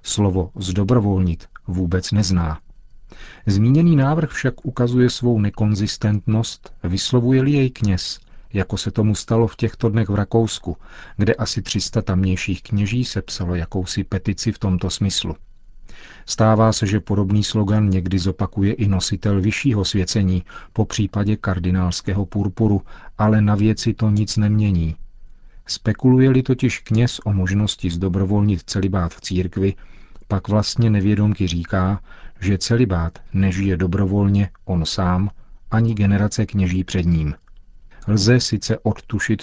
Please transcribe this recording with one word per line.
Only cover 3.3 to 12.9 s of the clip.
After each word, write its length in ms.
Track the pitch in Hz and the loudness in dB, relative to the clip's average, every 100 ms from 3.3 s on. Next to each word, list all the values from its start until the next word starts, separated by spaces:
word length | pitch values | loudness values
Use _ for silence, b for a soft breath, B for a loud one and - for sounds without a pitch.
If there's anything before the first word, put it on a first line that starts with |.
| B - | B -2
Zmíněný 500 | 98 113 143 170 151 | 2 4 4 4 4
návrh 340 | 135 156 160 | 2 0 -2
však 360 | - 131 - 143 | -4 -4 -4 -8
ukazuje 440 | 127 123 123 123 | -2 0 4 2
svou 280 | - 120 113 | 2 0 2
nekonzistentnost, 1300 | 104 - 107 101 104 - 107 104 101 107 113 - - - | 0 0 0 0 -2 -2 -2 0 0 -2 -2 -10 -18 -10
vyslovuje-li 680 | 85 92 - 127 120 131 131 | -4 -4 0 0 2 2 2
jej 200 | 147 131 | 2 0
kněz, 500 | - 107 90 - - b b b | 0 0 0 -4 -12 b b b
jako 240 | 98 92 101 | -4 -4 -4
se 140 | - | -4
tomu 240 | - 107 | 0 0
stalo 320 | 104 - 113 113 | 0 0 2 0
v 100 | - | 0
těchto 320 | 113 - 113 | -4 0 0
dnech 200 | 107 98 | 0 0
v 60 | |
Rakousku, 600 | 101 101 113 110 - - 80 B B B - | 0 2 2 0 -2 -8 -10 B B B -2
kde 180 | 101 | 0
asi 280 | - 110 - | 2 -2 -4
tři 180 | - 101 | -4 -4
sta 220 | - 113 | -2 -4
tamějších 600 | 101 92 95 92 - 90 | 0 0 2 0 -2 -6
kněží 420 | - 104 101 | -4 -2 0